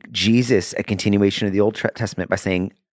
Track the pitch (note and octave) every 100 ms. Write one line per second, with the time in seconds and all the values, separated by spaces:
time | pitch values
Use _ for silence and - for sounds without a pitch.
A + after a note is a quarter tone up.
0 | - F#2+ G2 A#2+ A#2+ G#2 - - - G2
1 | G#2+ G2+ G2+ - G#2 G2 G#2 - A#2 -
2 | A2 - F2 F#2+ G2+ F2+ F#2+ _ _